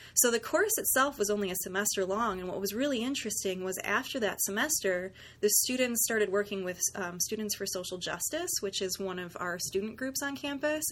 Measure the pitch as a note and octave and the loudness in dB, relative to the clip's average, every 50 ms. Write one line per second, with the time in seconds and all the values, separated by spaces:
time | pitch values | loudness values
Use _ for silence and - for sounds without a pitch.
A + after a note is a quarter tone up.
0 | - - - - - B3 A#3 A3+ - - - D#4 G4+ G#4+ - - - - - B3+ | -20 0 4 6 6 6 6 2 2 2 4 4 4 4 2 2 2 4 6 6
1 | C#4 C#4+ C#4 - G#3 G3 G#3 G#3 G3+ F#3 F3+ F#3+ - F#3+ F3+ F#3+ G#3 G#3 - - | 6 4 4 2 0 2 2 2 0 0 -2 -2 -4 -2 0 0 2 2 2 2
2 | F#3+ F3+ F#3+ G#3+ A#3 A3 F#3+ F#3 F#3 F#3 - - G3 F#3+ F#3+ A3 C4+ D4 C#4 A#3 | 2 2 2 2 2 0 0 -2 -4 -4 -4 -2 -2 -2 0 0 0 2 2 0
3 | A3+ B3+ C#4+ C4+ - A3 G3+ - - G3 F#3 F3+ F#3 F#3+ F#3+ F#3+ - - G3+ A#3 | 0 0 -2 -2 -2 -2 -2 -2 0 -2 -2 -2 -2 -2 -4 -2 0 0 0 0
4 | C4 - - C4+ A3 F#3+ F3+ - - - G3 G#3+ B3+ D4+ D4+ - - G3 F#3 F3+ | 0 -2 -2 0 0 0 0 0 -2 0 0 0 0 0 0 0 2 2 0 0
5 | F3+ F#3+ G3 - - - - - - G#3 G#3 - - - B3+ B3+ B3+ B3 A#3+ A3+ | -2 -6 -8 -12 -18 -20 -4 0 2 4 4 4 4 4 2 2 2 2 2 2
6 | - - A#3 A3 G#3 F#3+ F#3 G3+ G#3 G3+ G#3 G3 F#3 F3+ F3+ F3+ - - - G3+ | 2 2 2 2 2 2 2 0 0 0 -2 -4 -4 -4 -4 -2 -2 -2 -2 -2
7 | F#3+ F3 F3 F3+ - - A3 G#3+ G#3+ G#3 G#3 - G3 G3 - F#3 F3+ - F#3 F3+ | -4 -4 -4 -4 -4 -2 -2 -2 -2 -4 -4 -4 -4 -4 -4 -4 -4 -6 -6 -6
8 | F3 E3+ D3+ F3+ - - - D#4 F4 F4+ - - - G3 G3 - G3 F#3+ F3+ - | -4 -4 -4 -4 -4 -4 -2 -2 -2 -2 -2 -2 -2 -2 -2 -2 -2 -2 -2 -2
9 | G3 F#3+ F#3 F3+ F3+ F3 E3+ - E3+ F3+ E3+ E3+ - - - G3 G3 A3 A3+ - | -4 -4 -4 -4 -6 -8 -6 -6 -4 -4 -4 -4 -4 -2 -2 -2 -2 -2 -4 -6
10 | C4 C4+ C4 - C#4+ C#4 C#4 C4+ - C#4+ C#4+ C#4 C#4+ D4+ D4+ D#4 D4+ - | -6 -4 -4 -2 -4 -4 -4 -4 -4 -4 -4 -2 0 0 0 0 -2 -4